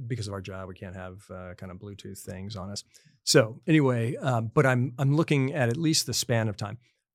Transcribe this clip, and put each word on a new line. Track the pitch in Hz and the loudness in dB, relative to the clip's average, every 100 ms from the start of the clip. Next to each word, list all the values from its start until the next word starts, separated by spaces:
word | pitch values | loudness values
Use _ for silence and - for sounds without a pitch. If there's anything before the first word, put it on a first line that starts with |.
| 120 | -8
because | 123 101 | -6 -6
of | |
our | 98 | -8
job. | 95 95 92 | -10 -10 -12
We | |
can't | 90 98 | -12 -12
have, | 92 92 92 - | -12 -12 -14 -16
uh, | 92 90 - | -14 -12 -12
kind | 95 | -12
of | 90 | -12
Bluetooth | 104 101 101 95 | -14 -14 -14 -14
things | - 95 98 107 | -12 -10 -10 -10
on | 92 | -10
us. | 101 - - _ _ | -10 -14 -20 _ _
So | - 147 113 - - | 4 6 6 0 2
anyway, | 156 131 123 117 190 | 4 6 2 0 -2
um, | 160 120 113 | 0 0 0
but | 156 135 | 4 4
I'm, | 123 127 120 | 4 2 0
I'm | 139 147 | 2 4
looking | 160 147 131 | 4 4 2
at, | 147 120 | 2 0
at | 120 | 2
least | 160 156 - | 2 2 0
the | |
span | 113 - 117 110 | -2 0 2 0
of | 101 | -4
time. | 104 110 _ _ _ | -8 -10 _ _ _